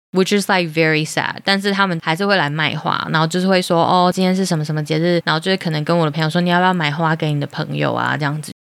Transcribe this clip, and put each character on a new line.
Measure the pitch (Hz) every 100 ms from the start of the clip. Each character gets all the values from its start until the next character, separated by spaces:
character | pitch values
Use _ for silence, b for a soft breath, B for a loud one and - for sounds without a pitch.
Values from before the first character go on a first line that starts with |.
| _
which | 185 190 202
is, | 190
like, | 190 165
very | 156 160 156 156
sad， | 156 - -
但 | - 196
是 | 202
他 | 196 196
们 | 165
还 | - 165
是 | 202
会 | 190
来 | 143
卖 | 151 147
花， | 151 - - -
然 | 156
后 | 160
就 | 180
是 | 185
会 | 185
说 | 180 170
：“哦， | 165 180 180
今 | 185
天 | 185
是 | 185
什 | 190 165
么 |
什 | 151
么 | 151
节 | 151 156
日。” | 175 170 160
然 | 156
后 |
就 | 190
是 | 190
可 | 175
能 | 156
跟 | 151 170
我 | 156
的 |
朋 | 156
友 | 156
说 | 175
：“你 | 175
要 | 175
不 |
要 | 185
买 | 180 147
花 | 151 160
给 | 160 156
你 | 147
的 | 143
朋 | - 151 147
友 | 143
啊？” | 120 120 135
这 |
样 | 147 151
子。 | 143 -